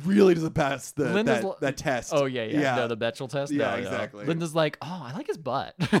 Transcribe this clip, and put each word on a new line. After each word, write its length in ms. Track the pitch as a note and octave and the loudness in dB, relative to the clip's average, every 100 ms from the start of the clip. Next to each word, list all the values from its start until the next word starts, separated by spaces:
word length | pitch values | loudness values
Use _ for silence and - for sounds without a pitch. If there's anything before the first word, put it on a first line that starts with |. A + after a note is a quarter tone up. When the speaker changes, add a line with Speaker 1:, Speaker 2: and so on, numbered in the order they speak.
| D#3 | 2
Speaker 1:
really 260 | G3+ F#3+ | 6 8
doesn't 220 | E3+ D#3+ - | 6 2 0
pass 340 | C#3+ C3+ - | 0 -2 -6
the, 200 | - C3 | -2 0
Speaker 2:
Linda's 220 | G3 A3+ A#2 | 2 2 2
Speaker 1:
that, 80 | |
Speaker 2:
l- 140 | G3 - | 0 -2
Speaker 1:
that 160 | C#3 C3+ | -4 -2
test. 340 | D#3 B2 - D3+ | -2 -2 0 0
Speaker 2:
Oh, 100 | C#3 | 2
yeah, 200 | B2+ A2 | 0 -2
yeah. 160 | D3 | 0
Speaker 1:
Yeah. 140 | C#3 B2+ | 2 2
Speaker 2:
No, 100 | A#2 | 0
the 100 | A2+ | 0
Bechdel 320 | A#2 - C3 | -2 -4 -6
test? 220 | C#3+ C#3+ | -4 -2
Speaker 1:
Yeah, 140 | C#3+ B2 | 0 0
Speaker 2:
No, 60 | |
no. 40 | A#2 | -2
Speaker 1:
exactly. 480 | B2 A#2+ G#2 G#2 G#2 | -4 -4 -6 -6 -4
Speaker 2:
Linda's 300 | E3 E3 D#3+ | -2 0 2
like, 240 | D3+ - | 0 -2
"Oh, 220 | D#3 F3+ B2 | -8 -10 -10
I 80 | |
like 140 | D#3 D4+ | -8 -6
his 100 | G3+ | -6
butt." 380 | B2+ C3 - - | -4 -4 -4 -4
<laughs> 40 | |
He's 120 | E3 G3+ | 0 2